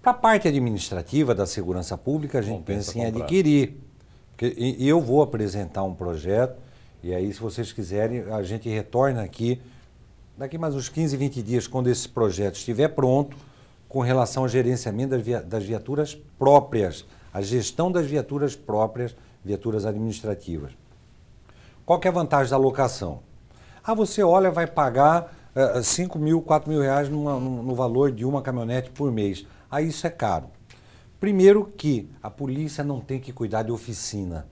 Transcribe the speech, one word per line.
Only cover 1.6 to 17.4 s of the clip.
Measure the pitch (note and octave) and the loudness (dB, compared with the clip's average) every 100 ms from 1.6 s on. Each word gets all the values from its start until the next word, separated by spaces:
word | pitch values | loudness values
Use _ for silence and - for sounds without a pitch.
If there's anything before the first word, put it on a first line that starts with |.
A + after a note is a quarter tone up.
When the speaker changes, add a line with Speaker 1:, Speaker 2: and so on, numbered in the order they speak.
| F2 F#2 F2 F2+ | -4 -4 -4 -6
Speaker 1:
pública, | - D3+ C#3+ C3+ | -4 -4 -2 -4
a | |
gente | G#2 F#2+ | -2 -6
Speaker 2:
Compensa | E2 G2+ G2+ | -4 -6 -4
Speaker 1:
pensa | A#2 | -4
em | A#2 | -4
Speaker 2:
comprar. | A2 - | -4 0
Speaker 1:
adquirir. | F#3 D#3 D3 C#3 - - - - - - - | 2 4 4 2 -4 -20 -20 -20 -20 -20 -4
Porque, | A#2+ - | -4 0
e, | B2 B2 | -2 0
e | C3+ | 4
eu | E3 | 4
vou | B2 C#3 | 4 2
apresentar | C#3+ A2+ G#2 G2+ F2 G2 | 2 0 -4 -4 -6 -4
um | F#2+ | -6
projeto, | F2+ F2+ D#2+ D#2+ G#2 B2+ - - - - - | -4 -6 -4 0 0 0 -4 -20 -20 -20 -14
e | F2 F2+ | -6 -4
aí, | G2+ | -4
se | G2+ | -6
vocês | A2 A#2 G#2+ | -8 -8 -8
quiserem, | - F2 G2+ A2 A#2+ F#2+ | -8 -6 -2 -2 -4 -6
a | G#2+ | -6
gente | F#2 A2 A#2 | -6 -6 -4
retorna | A2 G2+ A#2+ C3+ B2 | -6 -2 2 2 0
aqui | F#2 - A#2+ B2+ - - - - - - - - | -6 -4 -4 -4 -8 -20 -20 -20 -20 -20 -20 -12
daqui | C3+ E3 | -10 -6
mais | D#3+ C#3 | -6 -6
uns | C3 | -6
quinze, | D#3 D#3+ C#3 | -2 -2 0
vinte | C#3 C3 | -2 -4
dias, | G#2+ B2 - | -2 -2 -2
quando | C3 B2 | -2 0
esse | A#2+ - | 0 -4
projeto | - G#2+ F2+ G2+ F#2+ | 0 0 2 -2 -4
estiver | - A2+ D3+ | -6 0 0
pronto, | D3+ B2+ C3+ C#3+ - - - - - - | 2 4 4 2 -8 -20 -20 -20 -20 -8
com | C3+ | -2
relação | B2 B2+ A#2 - | 2 2 2 0
ao | B2+ | 0
gerenciamento | B2+ A#2+ B2+ A#2 G#2 C3+ | 2 2 0 -4 -4 -2
das | C3 | -2
via-, | A2 A#2 | -2 -6
das | F2 A2 | -4 -6
viaturas | G2+ A2+ - C#3+ D3 - - - | -4 -8 -4 -4 -4 -6 -20 2
próprias, | C3+ C#3+ C#3 A2+ F#2+ D#2+ - - - | 8 8 8 0 0 -2 -16 -20 -10
a | G2 | -8